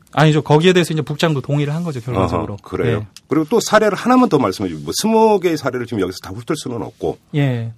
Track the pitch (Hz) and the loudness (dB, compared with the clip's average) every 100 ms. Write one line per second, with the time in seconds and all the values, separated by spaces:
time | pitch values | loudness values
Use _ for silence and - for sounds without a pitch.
0 | _ - 156 147 143 151 185 180 170 156 | _ 2 4 4 4 4 6 4 2 -2
1 | 143 147 165 139 131 147 143 156 170 127 | -4 -2 0 0 -2 -2 -2 -4 -6 -8
2 | 123 107 87 87 82 101 - 92 - 107 | -4 -2 0 -2 -4 -10 -8 -2 -2 -2
3 | 107 - _ 151 151 226 - 208 214 180 | -6 -16 _ -2 0 0 2 2 2 0
4 | 226 254 240 143 104 92 92 78 71 - | 2 4 4 2 0 -2 -6 -6 -8 -4
5 | 220 226 220 202 175 156 127 123 113 107 | 0 4 4 4 0 -2 -4 -4 -4 -2
6 | 90 - - 104 117 151 127 117 62 - | -4 -6 -14 -12 -6 -6 -6 -8 -10 -6
7 | 80 - _ 147 139 120 117 | -6 -6 _ -2 0 -2 -6